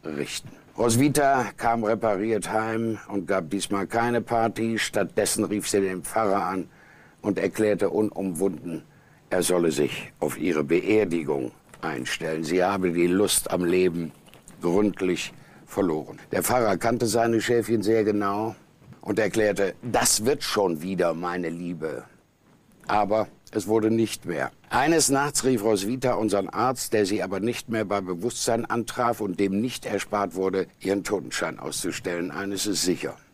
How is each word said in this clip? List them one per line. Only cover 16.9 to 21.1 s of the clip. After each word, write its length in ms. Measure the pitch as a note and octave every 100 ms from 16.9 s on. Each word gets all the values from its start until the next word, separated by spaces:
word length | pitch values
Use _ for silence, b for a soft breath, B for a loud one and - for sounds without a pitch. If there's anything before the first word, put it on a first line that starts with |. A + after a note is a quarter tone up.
| A#2+ A#2
seine 320 | A#2 A#2 A2+
Schäfchen 440 | G2+ A#2+ G#2 A2+
sehr 200 | G2 A2+
genau 520 | G#2+ G#2 G2+ G2+ A2+ G#2+ - _ - -
und 180 | - G#2
erklärte, 580 | G#2 A2 G#2+ G2 F#2+ -
„Das 440 | B2 A#2 B2 -
wird 180 | A2 D3+
schon 380 | - G#2 F#2+ D#2
wieder, 320 | F2+ F#2 F2